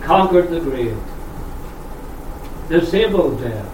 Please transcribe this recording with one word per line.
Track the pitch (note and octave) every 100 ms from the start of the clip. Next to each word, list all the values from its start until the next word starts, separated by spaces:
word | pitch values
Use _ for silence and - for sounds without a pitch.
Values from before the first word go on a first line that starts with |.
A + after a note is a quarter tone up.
conquered | - F3 F#3 F3 -
the | E3
grave, | C#3 C3 A#2+ G2+ - - - - - - - - - - - - - - - - -
disabled | E3 E3+ F#3+ A3 F#3+ D#3+ A2+
death. | A#2+ A2 G2